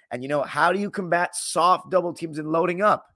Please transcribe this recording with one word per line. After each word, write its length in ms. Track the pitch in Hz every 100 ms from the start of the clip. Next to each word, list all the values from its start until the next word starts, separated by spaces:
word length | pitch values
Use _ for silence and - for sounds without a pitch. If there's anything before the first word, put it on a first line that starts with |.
| _
And, 120 | 123
you 60 | 135
know, 140 | 147
how 280 | 131 143 165
do 80 | 190
you 120 | 202
combat 440 | 202 180 175 175
soft 540 | - - 170 170 175 143
double 240 | 180 175
teams 260 | - 165 151
and 140 | 151
loading 300 | 165 175 175
up? 240 | 208 - -